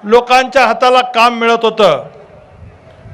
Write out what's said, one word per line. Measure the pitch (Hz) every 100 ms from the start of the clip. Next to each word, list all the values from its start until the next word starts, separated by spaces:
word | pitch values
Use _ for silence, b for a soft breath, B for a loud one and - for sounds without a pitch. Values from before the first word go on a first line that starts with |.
लोकांच्या | 208 240 240 254 254 262 240
हाताला | 226 254 254
काम | 247 226 233 233
मिळत | 233 233
होतं, | 226 214 202 139 - - - - - - - - - - -